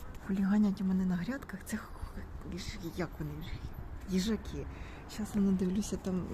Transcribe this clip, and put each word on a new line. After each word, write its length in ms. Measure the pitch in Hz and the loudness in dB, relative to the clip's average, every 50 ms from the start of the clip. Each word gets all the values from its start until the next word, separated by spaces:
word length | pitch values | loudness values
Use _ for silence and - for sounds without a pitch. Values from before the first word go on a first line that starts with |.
| - - - - - | -4 -8 -8 -8 -2
хуліганять 540 | - 196 196 196 190 208 214 214 202 190 - | 0 2 4 6 6 8 8 8 6 6 4
у 40 | 196 | 2
мене 200 | 185 190 190 190 | 4 4 4 4
на 120 | 185 180 | 4 4
грядках. 440 | 175 175 214 262 285 - - - 185 - | 2 2 0 -2 -4 -6 -8 -10 -8 -6
Це 120 | - 226 | -4 -4
ху-, 440 | 214 - - - - - - - - - - - - - - | -4 -4 -6 -8 -8 -8 -6 -6 -8 -8 -8 -8 -8 -8 -6
їж-, 260 | 180 175 - - - - - 165 - | -6 -6 -6 -6 -6 -6 -6 -6 -2
як 120 | - 170 147 - - | -2 -2 -2 -2 -6
вони? 140 | 160 147 147 151 160 - - - - - - - - - - - - - | -6 -6 -6 -6 -6 -6 -6 -6 -6 -8 -8 -8 -8 -8 -8 -8 -4 0
Їжаки. 560 | 180 185 185 220 220 196 - - - 143 135 - - - - - - - - - - | 2 2 4 2 0 0 -2 -4 -6 -6 -6 -6 -8 -8 -10 -10 -10 -12 -12 -10 -6
Щас 140 | - 214 - - | -4 -4 0 2
я 60 | 208 | 4
надивлюся, 560 | 196 196 190 185 196 180 185 214 202 - 196 | 6 6 6 4 4 2 2 2 0 0 -2
там 260 | 185 - 190 185 180 - - | -2 -2 0 0 0 0 0